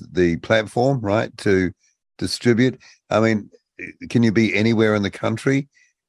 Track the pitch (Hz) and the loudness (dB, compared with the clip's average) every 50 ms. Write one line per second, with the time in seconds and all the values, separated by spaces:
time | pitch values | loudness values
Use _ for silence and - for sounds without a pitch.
0 | - - - 92 90 85 85 82 - - 113 110 107 98 - 120 123 135 139 123 | -18 -8 -2 0 2 2 0 -2 -2 0 0 0 0 -2 -4 -2 0 0 0 -2
1 | 110 101 101 113 120 117 - - - 107 98 95 92 87 - _ _ _ _ _ | -2 0 0 0 -2 -4 -8 -6 -2 0 2 2 0 -2 -4 _ _ _ _ _
2 | _ _ _ - - - - - - 120 117 107 127 127 - - - - - _ | _ _ _ -10 -8 -8 -6 -2 0 0 2 2 2 0 -2 -6 -20 -20 -20 _
3 | _ - - 107 113 113 110 104 - - _ - _ _ _ - 90 85 - - | _ -2 0 2 2 2 0 0 -4 -10 _ -20 _ _ _ -18 -18 -18 -16 -18
4 | 87 82 - 120 117 113 92 113 113 98 90 101 110 117 117 107 110 107 107 104 | -14 -4 0 2 2 2 2 2 2 2 2 2 2 2 2 2 2 2 2 0
5 | 98 95 - - - 107 110 - - 139 135 139 135 _ _ _ _ _ _ _ | -2 -4 -6 -4 -6 -4 -4 -2 -2 0 0 0 -2 _ _ _ _ _ _ _
6 | _ | _